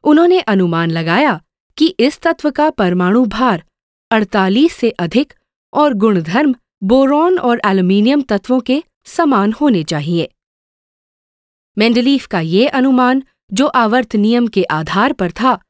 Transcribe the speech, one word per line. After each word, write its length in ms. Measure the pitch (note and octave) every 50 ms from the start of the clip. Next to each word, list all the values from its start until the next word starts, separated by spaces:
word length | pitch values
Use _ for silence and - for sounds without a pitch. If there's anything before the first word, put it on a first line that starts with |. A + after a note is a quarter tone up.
| -
उन्होंने 360 | D4+ D4+ D#4 E4+ F4 F#4 F#4
अनुमान 520 | - - G#3 F#3+ F#3 F3 E3 E3 E3+ E3
लगाया 500 | E3 E3 E3 D#3+ E3+ G#3+ D4 D4 G3 D3+ _ _ _ _ _ _ _
कि 100 | - D#4 D#4+ - -
इस 200 | A#3 C#4+ D4+ -
तत्व 320 | - E4 E4 - - D4+
का 180 | C#4 - D4 D#4
परमाणु 560 | D4+ - G#3 F3+ F3+ F3+ F3+ F3+ G3+ B3 B3+
भार 380 | G#3+ - G#3+ B3+ B3 G3 D#3+ - _ _ _ _ _ _ _ _ _
अड़तालीस 640 | A#3 A3 G#3+ F#3+ - G#3 F#3+ F#3+ G3 A#3+ D4 E4 -
से 160 | - - A3+
अधिक 440 | - - F3 E3 - A#3+ D4 _ - _ _ _ _ _ _ _ -
और 200 | C4 D4+ D4 B3+
गुणधर्म 640 | G3 G3+ A3+ G#3 F3+ D#3+ D#3+ E3+ B3 D4+ C#4+ B3 - _ _ _ _ G3
बोरॉन 560 | F#3+ A#3+ C4+ C#4 C4+ C#4+ D4 D#4+ F4+ F#4 F4
और 220 | - B3 A#3+ A#3 -
एल्यूमीनियम 560 | G#3 G3 F#3+ F#3 F3+ F#3+ G3+ G#3 A#3+ C#4 D4
तत्वों 380 | C4+ - G#3+ G3 _ - B3 C4
के 240 | - - B3+ D4 E4+ _ _ _ _
समान 480 | - - - E4+ D4 C4 G3+ G3 G#3 A3
होने 300 | - D4 D4 A#3 F3 D#3
चाहिए। 480 | - E3 D3 C#3+ D#3+ F3 E3+ D#3 - _ _ _ _ _ _ _ _ _ _ _ _ _ _ _ _ _ _ _ _ _ _ _ _ _ _ _ _ _
मेंडलीव 440 | G3+ G#3+ A#3 A#3 A#3+ A#3+ C4+ C#4 C4 - -
का 80 | - F3+
ये 280 | D#3+ D#3+ E3+ G3 B3
अनुमान, 560 | C#4+ - C4 B3+ C4+ C4 B3 B3+ B3 B3+ C4+ C4 _ _ _ _ _ G3
जो 140 | G3 C4+
आवर्त 480 | D4+ - B3+ A#3 G#3+ A3 B3+ B3 - -
नियम 320 | G#3 G3+ A3 A#3 A#3+ A#3+
के 160 | A3 - G3 F3+
आधार 500 | - D#3 D#3 D#3 D3 D#3 F#3+ G#3+ C#4 D#4
पर 180 | - F#3+ E3+
था 240 | - - A3 C4 A#3+ F#3 _